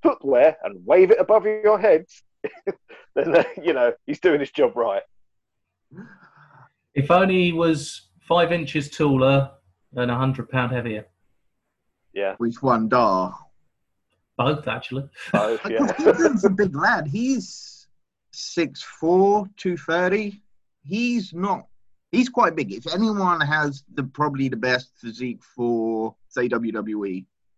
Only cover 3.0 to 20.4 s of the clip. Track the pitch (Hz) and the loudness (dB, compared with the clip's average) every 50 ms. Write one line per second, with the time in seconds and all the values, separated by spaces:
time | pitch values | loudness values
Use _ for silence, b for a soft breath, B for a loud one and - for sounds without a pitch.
3 | - _ - 135 139 170 160 170 - - - 190 151 170 147 127 123 120 120 - | -20 _ -4 -4 0 2 4 2 2 2 -4 -8 -2 -2 0 2 2 2 0 -2
4 | _ - 147 - - 180 151 147 139 - - - 139 117 98 - 95 95 98 98 | _ -10 -6 0 0 2 2 2 0 -2 -2 0 0 0 2 0 -2 -2 -2 -4
5 | - _ _ _ _ _ _ _ _ _ _ _ _ _ _ _ _ _ - 180 | -6 _ _ _ _ _ _ _ _ _ _ _ _ _ _ _ _ _ -20 -20
6 | 233 B B B B B B B B B B B B B B _ _ _ - 143 | -20 B B B B B B B B B B B B B B _ _ _ -4 -2
7 | 135 143 175 180 190 190 185 185 180 175 165 160 170 165 160 143 139 - - - | 2 4 4 4 4 4 2 2 2 2 2 2 2 2 0 0 -4 -10 -14 -16
8 | - _ _ _ _ - 170 175 170 165 175 170 160 139 - 156 139 143 - - | -18 _ _ _ _ 0 2 2 2 2 0 -2 -4 -4 -4 -6 -6 -6 -4 -2
9 | 156 147 135 131 131 135 139 139 135 135 - _ _ _ _ _ _ _ - 123 | 0 2 2 4 4 4 4 2 0 -2 -6 _ _ _ _ _ _ _ -6 -4
10 | 123 123 120 123 131 135 131 131 120 - 135 131 123 117 127 123 120 117 107 107 | -4 -2 -2 -2 0 -2 -2 -4 -6 -4 -2 -2 -2 -2 -2 -4 -6 -6 -8 -10
11 | 107 _ _ _ _ _ _ _ _ _ _ _ _ _ _ _ _ _ _ _ | -12 _ _ _ _ _ _ _ _ _ _ _ _ _ _ _ _ _ _ _
12 | _ _ - 98 98 95 95 - 117 117 117 - 139 131 123 113 113 107 127 123 | _ _ -8 -6 -6 -4 -4 -4 -4 -4 -4 -2 0 2 2 2 2 2 2 2
13 | 117 107 95 92 92 92 92 - - _ _ _ _ _ _ _ _ _ _ _ | 4 4 2 0 -2 -4 -8 -12 -20 _ _ _ _ _ _ _ _ _ _ _
14 | _ _ _ _ _ _ _ - 120 139 151 143 - - 113 123 - - 127 135 | _ _ _ _ _ _ _ -4 -2 -2 -2 -2 -4 -8 -8 -8 -8 -10 -10 -10
15 | 143 - _ B B B B 104 107 220 233 - - - - - 285 220 - - | -10 -10 _ B B B B 0 0 0 -2 -4 -4 -4 -2 0 0 0 0 0
16 | 311 415 - - 330 311 262 190 180 226 190 190 208 180 139 143 175 220 240 180 | 2 2 4 4 2 2 2 2 0 0 0 0 -2 -2 -2 0 0 0 0 0
17 | 156 147 139 214 240 262 269 233 185 - - - - - - - _ _ _ _ | -2 -4 -6 -4 -2 -2 -2 -4 -6 -10 -14 -20 -20 -20 -20 -20 _ _ _ _
18 | _ _ _ _ _ _ - - - - - 170 165 139 135 - - - - - | _ _ _ _ _ _ -18 -16 -14 -8 -4 -4 -4 -4 -4 -12 -18 -20 -12 -6
19 | 160 165 180 185 196 202 202 214 196 196 - - - 190 175 151 - - 165 175 | 0 2 4 4 4 4 4 2 0 -4 -10 -8 -6 -6 -6 -6 -4 -4 -2 0
20 | 180 180 196 214 214 202 196 - | 0 0 0 -2 -4 -6 -10 -14